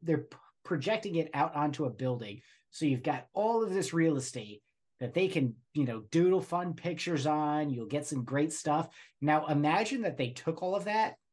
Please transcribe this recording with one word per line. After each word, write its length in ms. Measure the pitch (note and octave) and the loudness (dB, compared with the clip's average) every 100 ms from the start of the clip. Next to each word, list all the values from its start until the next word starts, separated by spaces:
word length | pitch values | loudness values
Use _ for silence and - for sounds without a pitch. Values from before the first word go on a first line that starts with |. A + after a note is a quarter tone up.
they're 160 | E3 D3 | 0 0
p-, 180 | - - - _ | -2 -16 -20 _
projecting 520 | - D#3+ D3+ A3 G#3 | -4 -2 0 -2 0
it 160 | E3 D#3+ | -2 -2
out 240 | C#3+ E3 D3 | 0 0 0
onto 300 | D3+ C3+ C3+ | 0 0 -2
a 40 | |
building. 520 | G#2 B2+ A#2+ G#2 G#2+ - _ _ | -2 -2 -2 -6 -12 -16 _ _
So 140 | - | -2
you've 180 | D#3 B2+ | 0 2
got 260 | - C3 - | 0 -4 -4
all 320 | G3 A3 A3+ | 0 2 2
of 60 | G#3+ | 2
this 240 | F#3+ - | 0 0
real 240 | E3 D#3+ C#3+ | 2 4 2
estate 440 | B2 B2 G#2 G#2+ _ _ _ - | -2 -8 -10 -14 _ _ _ -8
that 160 | B2 | -2
they 140 | E3+ F#3 | 0 2
can, 260 | E3+ B2+ G#2+ _ | 2 0 -2 _
you 140 | D3+ B2 | -2 -2
know, 160 | A2 - | -2 0
doodle 320 | E3 F3+ F#3 | 4 6 4
fun 320 | - F3 F3+ | 2 -2 -2
pictures 520 | E3 F3+ E3 F3 D3+ D3 | -4 -4 -4 -2 0 2
on. 440 | D3+ D3+ D3+ D3 | 2 2 2 0
You'll 160 | B2 A2 | -2 -2
get 180 | D3 | -4
some 200 | - C3+ | -4 -6
great 280 | A#2+ C#3 D#3+ | -2 0 0
stuff. 380 | - D#3 D3+ D#3+ - - - | 0 0 0 0 -8 -20 -4
Now, 240 | D3 D3+ D#3 | 2 2 2
imagine 560 | D3 D3 F#3 A3 C4+ | 2 4 2 0 -2
that 160 | G3 C3 | -2 -2
they 100 | B2 | -4
took 340 | B2+ E3 D#3+ | -4 -4 -4
all 140 | F3+ G3 | -2 -2
of 80 | |
that 320 | F#3+ A3 A3 - _ | 0 0 0 -4 _